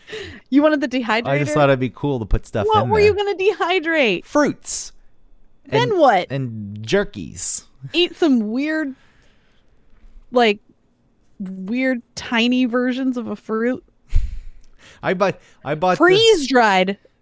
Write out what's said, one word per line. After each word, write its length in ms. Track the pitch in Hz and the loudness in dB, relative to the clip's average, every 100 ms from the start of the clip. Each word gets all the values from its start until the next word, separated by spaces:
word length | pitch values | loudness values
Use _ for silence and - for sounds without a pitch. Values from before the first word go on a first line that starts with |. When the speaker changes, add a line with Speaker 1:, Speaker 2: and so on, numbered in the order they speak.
| - 440 381 - - | -16 -14 -14 -16 -2
Speaker 1:
You 140 | 269 | 2
wanted 160 | 302 302 | 4 2
the 80 | 269 | -2
dehydrator? 400 | 254 226 220 233 | -2 -2 -2 0
Speaker 2:
I 120 | 143 | -2
just 140 | 147 | 0
thought 160 | 151 139 | 2 4
it'd 120 | 135 | 2
be 80 | 127 | -2
cool 300 | - 143 127 | -4 -4 -4
to 60 | 104 | 0
put 200 | - - | 0 0
stuff 200 | 113 415 | -2 2
Speaker 1:
What 180 | 440 403 | 2 2
Speaker 2:
in 40 | |
Speaker 1:
were 100 | 427 | 4
Speaker 2:
there. 60 | 415 | 4
Speaker 1:
you 60 | |
gonna 220 | 392 403 359 | 2 -2 -2
dehydrate? 880 | 381 392 349 370 311 320 240 180 | 0 0 0 -2 -2 0 0 -2
Speaker 2:
Fruits. 680 | - 294 277 - - - - - - - - - - _ - | -2 0 0 -2 -8 -10 -10 -18 -20 -20 -20 -20 -20 _ -4
Speaker 1:
Then 240 | 427 480 | -2 0
Speaker 2:
And, 80 | 381 | 4
Speaker 1:
what? 320 | 277 190 - | 4 4 0
Speaker 2:
and 480 | 135 127 110 101 107 | -6 -6 -8 -10 -10
jerkies. 840 | 113 196 202 104 69 - - - - _ 135 | -2 -2 -2 -8 -12 -10 -8 -10 -12 _ -8
Speaker 1:
Eat 240 | 330 349 - | -2 -2 0
some 360 | 330 247 208 | 2 2 0
weird, 420 | 240 302 311 285 262 _ _ _ _ _ _ _ _ _ - - - - | -4 -4 -4 -6 -10 _ _ _ _ _ _ _ _ _ -20 -20 -20 -2
like, 300 | 247 226 208 _ _ _ _ _ _ _ - | 2 2 0 _ _ _ _ _ _ _ -14
weird 640 | 190 190 190 247 262 247 - - | -12 -10 -6 -2 -2 -2 -6 -14
tiny 480 | - 233 240 254 | -4 0 0 0
versions 540 | 254 247 254 247 262 247 | 0 0 -2 -2 -4 -4
of 100 | 214 | -8
a 80 | 208 | -10
fruit. 480 | - 220 233 254 - _ - - - - - - - - - - | -6 -4 -2 -4 -10 _ 0 0 2 -6 -12 -16 -20 -20 -20 -8
Speaker 2:
I 100 | 147 | -4
buy, 220 | 185 196 - _ _ | 0 -2 -2 _ _
I 120 | 139 151 | -8 -2
bought 160 | 180 | 0
the 40 | 180 | 4
Speaker 1:
Freeze-dried, 1000 | 339 392 453 392 262 254 220 190 185 202 _ _ | 4 6 4 4 4 4 4 4 2 -4 _ _